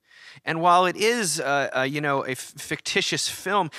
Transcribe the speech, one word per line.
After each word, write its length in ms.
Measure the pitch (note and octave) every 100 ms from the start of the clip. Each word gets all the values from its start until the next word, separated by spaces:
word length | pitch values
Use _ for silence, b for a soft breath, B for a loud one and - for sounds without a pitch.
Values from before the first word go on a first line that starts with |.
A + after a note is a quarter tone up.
| B B B B -
And 160 | E3
while 240 | F3 F3 F3+
it 100 | E3+
is, 440 | A3 A#3+ F3+ D3+
uh, 300 | C3+ C#3+ C3 B2+
uh, 60 |
you 180 | C3+ D3
know, 240 | D3 C#3
a 80 | -
f-, 220 | B2+ - D3+
fictitious 720 | - D#3 - G3 - D#3 -
film, 420 | - F#3+ G3+ D#3+